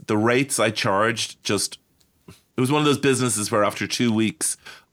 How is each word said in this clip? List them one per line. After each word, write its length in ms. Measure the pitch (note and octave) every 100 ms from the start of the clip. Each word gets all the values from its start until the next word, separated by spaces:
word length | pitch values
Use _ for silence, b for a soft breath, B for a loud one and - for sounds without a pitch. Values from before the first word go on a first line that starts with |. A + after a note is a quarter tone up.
| -
the 120 | G#2+
rates 420 | A2+ B2 C#3 -
I 100 | A2+
charged 720 | G2+ A#2+ G2 A2+ A2+ - -
just, 360 | - G2+ - - _ _ _ _ -
it 340 | - _ -
was 100 | B2+
one 100 | D3+
of 40 | D3+
those 140 | C3+
businesses 500 | C#3 B2 B2+ G#2+ G2+
where 120 | A2
after 240 | G2+ - G2+
two 240 | - A#2+
weeks, 440 | A2 A2 - - - B B B